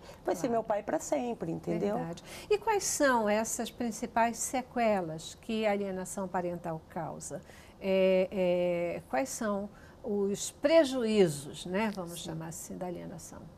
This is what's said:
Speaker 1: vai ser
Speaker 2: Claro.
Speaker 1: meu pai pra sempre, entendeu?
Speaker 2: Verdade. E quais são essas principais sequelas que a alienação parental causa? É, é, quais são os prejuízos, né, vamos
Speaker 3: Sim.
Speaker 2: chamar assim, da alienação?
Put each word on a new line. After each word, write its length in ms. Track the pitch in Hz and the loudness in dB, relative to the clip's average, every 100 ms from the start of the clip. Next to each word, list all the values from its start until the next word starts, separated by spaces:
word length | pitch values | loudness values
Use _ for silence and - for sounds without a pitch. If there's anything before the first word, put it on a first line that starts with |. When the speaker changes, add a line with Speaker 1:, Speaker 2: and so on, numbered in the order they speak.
| - - | -12 -6
Speaker 1:
vai 100 | - | -4
ser 80 | 277 254 | -2 0
Speaker 2:
Claro. 40 | |
Speaker 1:
meu 100 | 226 | 0
pai 180 | 220 208 | 0 -2
pra 160 | - 311 | 0 -4
sempre, 540 | - 294 247 226 165 | 0 -2 0 -4 -4
entendeu? 460 | 165 170 - 202 214 | -4 -2 -2 0 -2
Speaker 2:
Verdade. 260 | 165 175 - - - | -4 -8 -12 -12 -2
E 60 | 415 | 0
quais 260 | 453 403 | 2 0
são 440 | - - 285 240 208 | 0 2 4 4 4
essas 420 | 214 220 - 220 | 2 0 -4 -6
principais 680 | - 240 208 240 233 233 226 | -4 -4 -4 -2 2 2 0
sequelas 1000 | - 254 247 247 226 202 165 160 - - | -4 -4 -2 2 4 2 0 -6 -10 -12
que 240 | - 220 214 | -4 0 2
a 40 | |
alienação 540 | 202 196 185 185 - 185 | 0 -2 -4 -6 -6 -2
parental 540 | 185 175 175 170 160 - | -2 -2 -4 -6 -8 -8
causa? 540 | 180 156 156 - 147 - - - - | -8 -6 -8 -10 -10 -12 -20 -20 -6
É, 500 | 190 190 190 185 190 | 2 4 6 6 4
é, 720 | 202 180 180 175 175 170 170 - | 2 2 4 2 0 -2 -6 -4
quais 180 | 262 269 | -2 -2
são 400 | - 220 196 202 - - - | -2 -2 -2 -4 -12 -20 -12
os 480 | 240 202 196 202 - | -4 0 0 -2 -6
prejuízos, 1160 | - 294 330 269 262 220 214 175 143 139 - 175 | 0 6 8 8 2 4 6 6 4 -8 -10 -4
né, 240 | 185 220 | -2 -2
vamos 180 | 190 170 | -4 -8
Speaker 3:
Sim. 160 | 170 170 | -10 -8
Speaker 2:
chamar 180 | 160 160 | -8 -8
assim, 300 | 165 - 180 | -10 -12 -8
da 80 | 180 | -8
alienação? 540 | 175 170 170 - - 165 | -8 -10 -14 -14 -16 -18